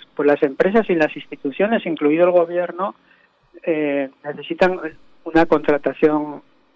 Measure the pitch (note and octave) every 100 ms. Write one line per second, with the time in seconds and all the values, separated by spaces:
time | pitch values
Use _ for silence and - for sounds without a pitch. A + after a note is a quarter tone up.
0 | - - D3 C#3+ D3 C3+ F3+ A3 G#3 E3+
1 | D3+ D3+ - D3+ C#3+ C3 G3+ A3+ F3+ D3+
2 | D3 D#3+ F3+ F3+ E3+ F3 F3 F3 G3 -
3 | _ _ _ _ _ - - D#3 D3 C#3+
4 | C3+ - D3 D3 C#3+ - F#3 F#3 D#3 -
5 | - _ E3 D#3+ E3 D3+ D3+ C#3+ C#3 C3
6 | D#3 D3+ D3+ C#3+ - _ _